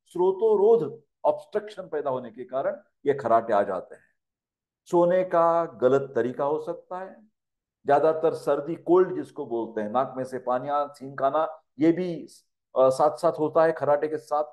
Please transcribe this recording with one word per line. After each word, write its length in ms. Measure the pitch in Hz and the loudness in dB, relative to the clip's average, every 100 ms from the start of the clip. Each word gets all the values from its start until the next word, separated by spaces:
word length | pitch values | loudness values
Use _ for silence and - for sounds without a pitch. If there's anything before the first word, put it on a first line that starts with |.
| _ | _
स्रोतोरोध, 960 | 170 180 190 220 208 208 226 147 - _ _ 147 | -2 0 2 2 4 4 4 2 -10 _ _ -2
obstruction 580 | 151 - 208 208 - | -2 -4 -8 -8 -12
पैदा 260 | 180 156 143 | -10 -6 -4
होने 220 | 127 120 | -6 -8
के 120 | 110 | -14
कारण 340 | 123 131 170 - - _ 139 | -8 -6 -4 -6 -12 _ -2
ये 80 | |
खराटे 400 | 139 120 113 113 | 0 2 2 4
आ 100 | 104 | 0
जाते 320 | 98 92 - - | 0 -4 -8 -18
हैं। 60 | _ _ _ _ _ _ _ _ - | _ _ _ _ _ _ _ _ 0
सोने 320 | 175 175 185 | 4 4 4
का 420 | 185 170 170 170 165 | 2 2 4 2 -2
गलत 460 | 117 123 135 139 120 | 0 2 2 0 -2
तरीका 280 | 120 127 | -2 -2
हो 160 | 143 156 | -4 -4
सकता 400 | 175 170 - 180 | -6 -12 -12 -14
है, 220 | 190 - _ _ _ _ _ _ 123 | -14 -18 _ _ _ _ _ _ 2
ज्यादातर 480 | 143 156 156 165 | 4 4 2 0
सर्दी 420 | 143 - 143 156 160 | -2 -2 -2 -4 -6
कोल्ड 400 | - 180 185 147 | 2 4 4 -2
जिसको 300 | 151 - 135 | -8 -10 -6
बोलते 360 | 117 110 107 | -6 -4 -6
हैं, 100 | 104 | -4
नाक 220 | 120 139 127 | -2 -2 -6
में 60 | |
से 140 | 127 127 | -8 -8
पानी 320 | 123 127 143 | -4 -4 -2
आ-, 180 | 143 143 | -4 -4
छींक 340 | - 135 139 | -8 -16 -4
आना, 420 | 135 151 160 - _ - | -2 0 -4 -8 _ 0
ये 120 | 156 | 0
भी, 360 | 165 180 170 - - _ _ _ 127 | 2 -2 -8 -12 -20 _ _ _ 2
अ, 120 | 131 | 2
साथ 280 | 131 151 151 | 4 0 0
साथ 220 | 170 160 | -2 0
होता 240 | 151 156 | 0 2
है 80 | 160 | 2
खराटे 360 | 160 143 147 151 | 0 0 0 -2
के 100 | 151 | -6
साथ। 260 | - 147 151 | -6 -6 -6